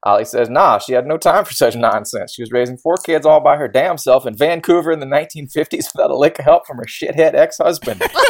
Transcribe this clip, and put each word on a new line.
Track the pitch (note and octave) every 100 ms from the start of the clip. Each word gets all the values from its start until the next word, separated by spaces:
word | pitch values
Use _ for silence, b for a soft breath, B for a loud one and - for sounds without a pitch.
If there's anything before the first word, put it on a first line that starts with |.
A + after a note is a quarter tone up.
Ali | G#2 G#2
says, | G#2+ A#2 A#2
"Nah, | C3 E3 G#2
she | -
had | B2 C3+
no | D#3+
time | F3 F#3
for | G3
such | - A#2+ A#2
nonsense. | A2+ G#2+ G#2 A2 -
She | -
was | A2+
raising | B2 B2 B2+
four | D#3+ F3
kids | - D#3 D#3
all | D3+
by | C#3+ D3
her | C3+
damn | B2+ F3 D#3+
self | C3+ B2+ B2+
in | G#2+
Vancouver | D3+ E3 - E3+ D#3+
in | D#3+
the | C3+
nineteen | C#3+ D#3+ D#3 C#3
fifties | D3+ D#3 - -
without | D3+ D3+
a | C3
lick | D3 -
of | C3+
help | E3+ -
from | B2
her | A2+
shithead | - D3 D#3 D#3+
ex-husband. | C#3+ D#3+ - G3+ E3 - - - E4